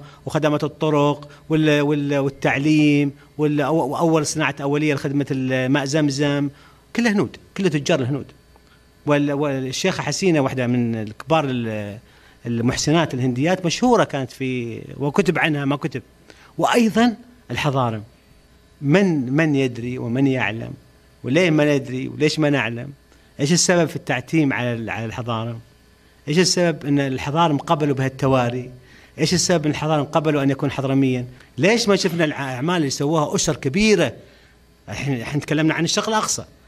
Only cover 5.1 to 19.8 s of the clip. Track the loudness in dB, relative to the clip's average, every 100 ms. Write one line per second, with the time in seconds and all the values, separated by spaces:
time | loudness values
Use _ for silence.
5.1 | -2 -2 -2 -2 0 2 0 0 0 0
6.1 | 0 0 0 -2 -6 -20 -20 _ -2 0
7.1 | 2 0 -4 -16 -2 0 0 0 0 0
8.1 | -4 -6 -18 _ _ _ _ _ _ 0
9.1 | 0 2 0 -2 -2 -4 -4 -2 -2 -4
10.1 | 0 2 2 2 0 0 0 0 -2 -6
11.1 | -8 0 0 0 -4 -4 -6 -8 -12 -18
12.1 | -20 -20 _ -6 -2 0 0 2 2 0
13.1 | -2 -2 0 0 0 -2 0 2 4 2
14.1 | -2 -6 -6 -6 -4 -6 -10 -12 -6 -4
15.1 | 0 0 2 0 0 0 -2 -4 -8 -12
16.1 | _ -20 -20 -16 -2 2 4 4 4 2
17.1 | 2 -10 -20 -10 -4 0 2 0 -2 -10
18.1 | _ _ _ _ _ _ -6 2 4 4
19.1 | 2 0 0 2 2 0 -2